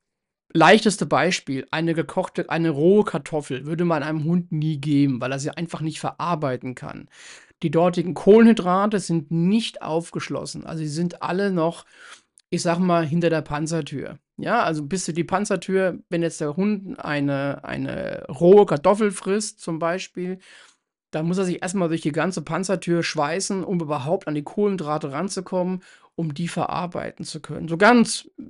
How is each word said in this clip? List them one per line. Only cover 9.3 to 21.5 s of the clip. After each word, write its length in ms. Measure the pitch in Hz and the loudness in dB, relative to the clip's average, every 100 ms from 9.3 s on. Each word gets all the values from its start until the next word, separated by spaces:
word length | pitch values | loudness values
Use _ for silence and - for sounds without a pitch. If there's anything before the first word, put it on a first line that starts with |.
nicht 500 | 165 175 226 226 - | 0 2 2 0 -8
aufgeschlossen, 840 | - 165 170 156 - 143 143 - - | -4 -4 -4 -8 -8 -8 -8 -12 -10
also 140 | 160 | -8
sie 100 | 151 | -6
sind 320 | 151 175 - | -4 -4 -4
alle 300 | - 180 202 | -4 -2 0
noch, 340 | 180 160 170 - - - - _ _ _ | 0 0 -2 -12 -20 -20 -20 _ _ _
ich 120 | 175 | -4
sag 180 | 175 170 | 0 0
mal, 260 | 185 170 160 | 2 2 2
hinter 240 | 170 165 | 0 2
der 120 | 160 | 0
Panzertür. 800 | 151 147 156 165 147 143 - 143 _ - | -2 -6 -4 -4 -6 -8 -10 -14 _ -8
Ja, 280 | 147 233 | -2 0
also 200 | 180 156 | 0 -2
bis 220 | 143 190 - | -4 -6 -4
du 80 | |
die 100 | 165 | -4
Panzertür, 760 | 156 185 208 185 - 190 185 165 - | -2 -2 0 -4 0 0 0 -4 -6
wenn 120 | 170 | -2
jetzt 200 | 165 - | -2 -4
der 160 | 151 151 | -4 -2
Hund 420 | 202 202 190 - | -2 -2 -6 -10
eine, 640 | - 147 143 139 139 - | -6 -2 0 0 -4 -6
eine 640 | - 92 135 - - - - | -8 -6 -6 -6 -8 -8 -10
rohe 380 | 135 175 208 202 | 2 8 10 8
Kartoffel 460 | 147 - 208 208 | 4 4 4 2
frisst 500 | - 190 208 214 - | -2 -2 -2 -4 -10
zum 180 | - 160 | -8 -4
Beispiel, 600 | 165 185 - - 180 185 - - - _ _ _ _ | -2 -4 -8 -8 -8 -8 -14 -20 -20 _ _ _ _
dann 160 | 156 165 | -4 -2
muss 100 | 185 | 0
er 80 | |
sich 160 | 185 | 0